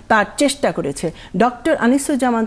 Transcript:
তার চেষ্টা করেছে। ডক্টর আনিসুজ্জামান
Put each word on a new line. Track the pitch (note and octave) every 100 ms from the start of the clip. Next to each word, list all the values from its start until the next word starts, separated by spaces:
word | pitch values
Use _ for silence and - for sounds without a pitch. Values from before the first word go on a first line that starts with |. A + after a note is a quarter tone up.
| -
তার | A3 G#3 -
চেষ্টা | C#4+ - G3
করেছে। | E3+ C#3+ - E3 - - F3+
ডক্টর | A#3+ B3 E4 D#4
আনিসুজ্জামান | A#3 C#4 C#4 C#4 B3+ A#3